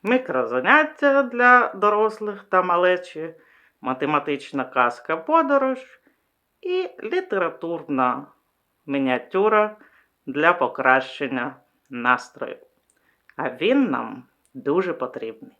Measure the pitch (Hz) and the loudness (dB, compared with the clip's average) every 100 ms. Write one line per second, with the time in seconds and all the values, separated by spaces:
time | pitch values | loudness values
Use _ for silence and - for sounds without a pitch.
0 | - 254 254 131 117 123 147 294 302 - | 2 0 2 -4 -2 -2 4 4 4 0
1 | 285 277 254 240 247 247 - 196 208 208 | 2 2 0 2 6 6 4 0 2 2
2 | 220 214 208 202 - 185 180 175 180 180 | 0 -2 -8 -10 0 0 2 2 2 2
3 | 175 156 160 160 _ _ _ _ 123 131 | -4 -12 -12 -14 _ _ _ _ -8 -4
4 | 143 147 147 143 - 143 127 131 123 - | 0 0 -2 -6 -6 -8 -4 0 0 0
5 | - 160 - 320 277 277 262 254 - - | -6 -6 2 2 4 2 0 -4 -10 -20
6 | _ _ _ _ _ _ 370 359 359 - | _ _ _ _ _ _ -4 -4 -4 -10
7 | 220 349 370 202 170 - 170 170 156 135 | -6 -6 -4 -2 -2 -4 -8 -8 -4 0
8 | 127 123 143 _ _ _ _ _ - 139 | 0 -2 -10 _ _ _ _ _ -8 -4
9 | 135 127 - 185 214 214 214 214 _ _ | 0 -2 -2 0 2 2 0 -4 _ _
10 | _ _ - 139 160 175 127 - 131 131 | _ _ -10 2 2 2 -2 0 4 4
11 | 131 - 139 127 123 135 _ _ _ 123 | 2 -8 -6 -4 -6 -10 _ _ _ -4
12 | 120 123 - - 123 127 _ _ _ _ | 0 0 -2 -12 -12 -12 _ _ _ _
13 | _ _ _ - 147 - 180 269 247 123 | _ _ _ -8 -8 -2 0 2 2 -2
14 | 117 - - _ _ 131 131 160 185 - | -6 -12 -18 _ _ -10 -2 0 -2 -6
15 | 127 - 113 110 - _ | -8 -8 -12 -12 -20 _